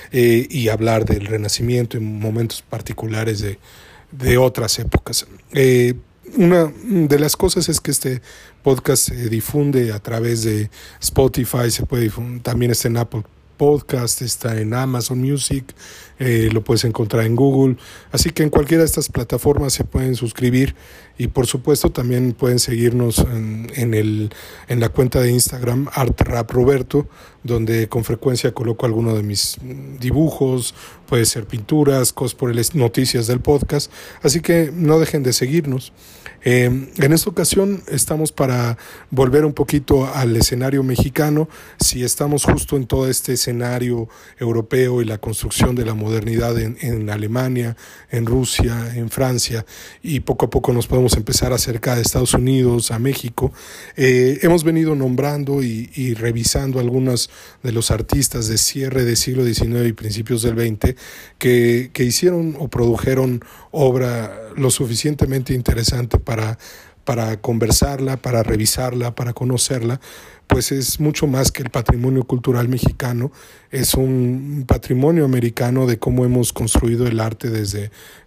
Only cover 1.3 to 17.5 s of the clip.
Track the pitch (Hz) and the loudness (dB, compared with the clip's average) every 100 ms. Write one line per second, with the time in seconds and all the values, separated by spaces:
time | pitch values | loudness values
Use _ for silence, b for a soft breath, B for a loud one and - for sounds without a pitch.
1.3 | 107 104 - 117 123 117 120 107 107 107 | -4 -4 -2 0 0 -2 -4 -6 -4 -4
2.3 | 113 113 - - 113 - 113 110 110 113 | -2 -4 -6 -10 -10 -10 -10 -6 -4 -2
3.3 | 104 104 98 B B B B B 139 127 | -2 -6 -8 B B B B B -6 0
4.3 | 123 127 - 113 - 113 - - 120 - | 2 2 0 -4 -4 -2 -2 -2 -8 -8
5.3 | - _ - 131 127 123 123 - _ - | -18 _ 2 4 6 2 0 -10 _ -6
6.3 | 262 175 180 156 - 247 190 151 143 147 | 4 6 6 4 -2 -2 2 4 4 2
7.3 | - 185 185 165 151 - 139 135 127 B | 2 0 0 -2 -2 -2 -2 -2 -6 B
8.3 | B B B 139 127 - 131 - 123 120 | B B B 0 2 2 2 0 -2 -2
9.3 | 113 - 147 143 131 117 104 117 113 117 | -4 -2 0 2 2 0 -2 -6 -4 -2
10.3 | 117 110 107 107 B B B - - 131 | -2 0 -2 -4 B B B -4 2 2
11.3 | - 123 127 120 113 123 123 113 110 120 | 2 -2 0 0 -2 -2 0 -2 -4 -10
12.3 | 123 120 117 123 113 120 117 117 110 - | -8 -4 0 0 0 0 0 -2 -6 -10
13.3 | _ _ - 147 147 - 131 120 - 120 | _ _ 0 2 2 0 -4 -2 -4 -4
14.3 | - 123 113 107 120 131 123 110 127 131 | -4 -4 -2 -2 -2 -2 -2 -2 -2 0
15.3 | 143 - 139 127 - B B B B 127 | -2 -2 -4 -6 -20 B B B B 0
16.3 | 117 113 110 107 113 120 107 107 117 110 | 2 2 0 2 0 0 -2 0 0 2
17.3 | 120 139 | 4 4